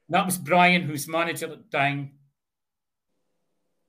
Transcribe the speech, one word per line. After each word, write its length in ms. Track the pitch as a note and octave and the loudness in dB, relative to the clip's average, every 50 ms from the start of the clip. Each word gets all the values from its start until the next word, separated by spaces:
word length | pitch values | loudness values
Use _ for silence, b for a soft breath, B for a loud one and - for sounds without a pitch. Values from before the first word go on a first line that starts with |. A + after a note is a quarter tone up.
| _ - | _ -2
That 180 | D#3 F#3 G3+ | 0 0 0
was 100 | F#3 F3+ | 0 -2
Brian, 460 | F3+ C#3+ C#3 F3 F3 F3+ F3+ F3+ F3 E3+ | -6 -2 2 4 6 6 6 4 2 0
who's 240 | C#3+ D3+ C#3+ C#3 | -2 -6 -8 -8
manager 400 | D#3 D#3+ E3 E3+ E3 E3+ E3 E3 | -4 -4 -2 -2 -2 -4 -6 -8
at 240 | D#3+ D3+ - - _ | -10 -12 -16 -14 _
the 60 | - D3+ | -2 -2
time. 340 | C#3 C#3+ C#3+ C#3+ C#3 C#3 - _ _ _ _ _ _ _ _ _ _ _ _ _ _ _ _ _ _ _ _ _ _ _ _ _ _ _ _ _ _ _ _ _ _ | 0 0 -2 -4 -8 -10 -14 _ _ _ _ _ _ _ _ _ _ _ _ _ _ _ _ _ _ _ _ _ _ _ _ _ _ _ _ _ _ _ _ _ _